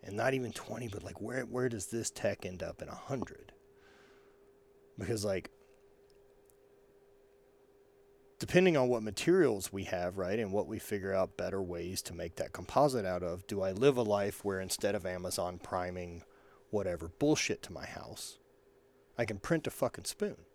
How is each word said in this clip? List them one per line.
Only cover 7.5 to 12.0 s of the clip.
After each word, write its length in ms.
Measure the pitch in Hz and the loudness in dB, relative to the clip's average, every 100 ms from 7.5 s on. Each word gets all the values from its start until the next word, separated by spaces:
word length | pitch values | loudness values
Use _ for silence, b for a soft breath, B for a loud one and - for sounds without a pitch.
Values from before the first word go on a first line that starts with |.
| _ _ _ _ _ _ _ _ _ | _ _ _ _ _ _ _ _ _
depending 360 | - 180 185 156 | 4 6 8 6
on 140 | 127 | 4
what 120 | 123 | 2
materials 680 | 107 98 - 185 147 104 - | 0 -2 4 6 6 4 -2
we 140 | 98 95 | -6 -4
have, 320 | 90 87 95 | -2 -2 -2
right, 200 | 90 107 | 0 0
and 120 | 107 | 0
what 160 | 98 92 | 0 0
we 100 | 104 | -4
figure 340 | - 104 95 | -4 -4 0
out 240 | 95 92 - | 2 2 0
better 240 | 90 95 | -4 -2
ways 400 | 92 87 90 92 | -2 -4 -4 -4